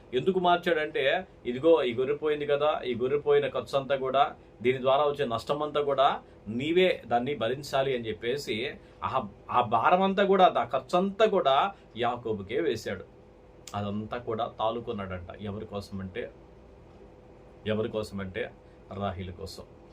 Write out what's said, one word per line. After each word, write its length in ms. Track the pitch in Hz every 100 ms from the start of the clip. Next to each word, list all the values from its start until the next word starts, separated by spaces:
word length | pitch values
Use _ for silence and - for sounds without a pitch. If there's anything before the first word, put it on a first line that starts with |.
| -
ఎందుకు 260 | 127 160 185
మార్చాడంటే, 880 | 175 175 175 160 151 156 135 170 185 - 123
"ఇదిగో, 380 | 123 160 160
ఈ 100 | 127
గొర్రె 220 | 117 131 147
పోయింది 300 | 151 147 147
కదా, 360 | 143 151 160 127
ఈ 100 | 110
గొర్రె 240 | 127 143
పోయిన 280 | 147 143 135
ఖర్చు 320 | 131 117 139
అంతా 160 | 131 139
కూడా, 400 | 131 131 151 - - -
దీని 200 | 117 131
ద్వారా 220 | 131 139
వచ్చే 220 | 147 143 127
నష్టం 380 | 113 - 147
అంతా 180 | 151 147
కూడా 400 | 143 135 143 208 - - -
నీవే 560 | 117 151 175 185 - 113
దాన్ని 300 | 120 127 143
భరించాలి" 600 | 117 135 143 139 139 123
అని 120 | 113
చెప్పేసి 680 | 101 117 143 - 107 143 - - -
ఆ, 240 | 92 131 101 - -
ఆ 100 | 117
భారం 400 | 113 117 143 185
అంతా 240 | 196 190 196
కూడా, 280 | 196 175 151
ఆ 40 |
ఖర్చు 340 | - 135 - 175
అంతా 280 | 196 196 214
కూడా 480 | 190 139 139 196 - - 110
యాకోబుకే 640 | 117 123 117 104 92 135
వేశాడు. 460 | 160 110 110 95 - - - - - - - 104
అదంతా 420 | 101 104 110 123
కూడా 340 | 120 113 113 -
తాలుకున్నాడంట. 680 | 110 120 120 104 95 90 87 -
ఎవరి 240 | 101 104 107
కోసమంటే, 680 | 101 - 98 92 113 - - - - - - - - - - - - - - 101
ఎవరి 220 | 107 117
కోసమంటే 600 | 107 104 98 92 101 127 - - - -
రాహేలు 380 | 98 101 87 92
కోసం. 320 | 87 95 - - - -